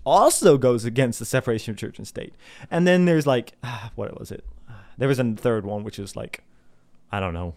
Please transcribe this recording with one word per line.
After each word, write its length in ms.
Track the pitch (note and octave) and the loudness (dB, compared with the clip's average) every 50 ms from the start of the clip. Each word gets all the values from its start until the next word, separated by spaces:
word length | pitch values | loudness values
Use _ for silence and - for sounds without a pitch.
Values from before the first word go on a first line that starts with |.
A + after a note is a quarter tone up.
| - | 0
also 520 | C3+ D#3 G3 B3 D#4 - - - F3+ C#3+ | 4 6 6 6 6 4 6 6 6 6
goes 260 | C3+ B2+ B2+ B2 A#2 A2+ | 6 6 4 2 2 -2
against 360 | A#2+ A#2 C3 C3 A#2+ A2+ - | -2 0 0 0 0 -2 -6
the 60 | A2+ | -6
separation 460 | - - C3 - B2 A2+ G#2+ - A2+ | -4 -2 -2 0 -2 -4 -4 -4 -8
of 60 | G#2 | -10
church 200 | - A2+ - - | -10 -10 -12 -12
and 100 | - G#2+ | -12 -16
state. 280 | - - - - - - - - - - - - - | -14 -12 -14 -14 -14 -16 -20 -20 -20 -20 -20 -10 -4
And 160 | - E3+ F3 | 0 2 4
then 200 | F3+ F3+ F3+ F3+ | 4 6 6 6
there's, 220 | F3 E3 D#3 C#3+ | 4 4 4 4
like, 260 | C#3+ B2+ B2 A2+ - - _ - B2 B2 | 2 2 2 0 -4 -12 _ -12 -12 -12
<sighs> 200 | G#2+ G2+ A2 - | -12 -12 -12 -12
what 240 | G#2+ G2+ - - - | -10 -10 -10 -10 -12
was 120 | - - | -14 -14
it? 140 | G2+ - - - - - - - A2 G2+ G2+ - - | -14 -14 -14 -16 -16 -18 -18 -20 -20 -20 -20 -14 -8
There 100 | - C3 | -2 0
was 120 | C3+ C#3 B2 | 0 0 2
a 140 | B2+ A#2 A2 | 0 -2 -2
third 320 | G2+ - B2 A#2 A2 F#2+ | -2 -2 0 0 -2 -2
one, 180 | G2+ G#2 G#2 G#2 | -6 -6 -8 -8
which 160 | G#2+ - - | -10 -12 -12
is, 160 | G2+ F#2+ - | -12 -12 -12
like, 280 | - - - - - _ _ _ _ _ - - _ _ _ - - _ - | -12 -12 -12 -14 -18 _ _ _ _ _ -20 -20 _ _ _ -20 -20 _ -8
I 80 | G2+ G2+ | -6 -4
don't 140 | F#2+ F2+ E2 | -4 -4 -4
know, 220 | E2+ F2 E2+ E2 | -6 -6 -8 -10